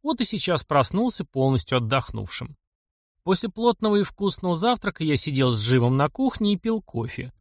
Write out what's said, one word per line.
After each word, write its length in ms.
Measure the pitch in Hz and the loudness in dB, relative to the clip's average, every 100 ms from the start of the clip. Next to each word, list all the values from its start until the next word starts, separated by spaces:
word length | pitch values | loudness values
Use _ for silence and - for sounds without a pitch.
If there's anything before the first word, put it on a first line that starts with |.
Вот 160 | 285 262 | -2 -2
и 40 | |
сейчас 380 | 240 202 - 160 | -2 -2 0 -2
проснулся 600 | - 147 127 196 247 - | 2 2 2 0 -2 -2
полностью 540 | - 135 135 135 - 127 | -6 0 2 2 0 -2
отдохнувшим. 760 | 113 135 - 110 98 - 127 143 _ _ _ _ _ _ | 0 -2 -2 -10 -8 -10 -10 -14 _ _ _ _ _ _
После 240 | - 190 220 | -2 0 -2
плотного 480 | 220 240 - 214 208 | 0 0 2 2 2
и 80 | |
вкусного 500 | 196 - 196 - 185 | 0 -2 -4 -2 -2
завтрака 480 | 165 226 247 208 - | 0 0 0 -4 -4
я 140 | 160 143 | 0 0
сидел 340 | - 135 127 | 0 2 2
с 100 | 113 | 2
Джимом 360 | 110 127 120 131 | 2 4 4 2
на 120 | 151 | 0
кухне 440 | - 262 - 208 | 0 -2 0 0
и 40 | 208 | 0
пил 240 | 226 220 | -2 -4
кофе. 520 | - 120 113 - 127 _ | -4 -8 -6 -8 -12 _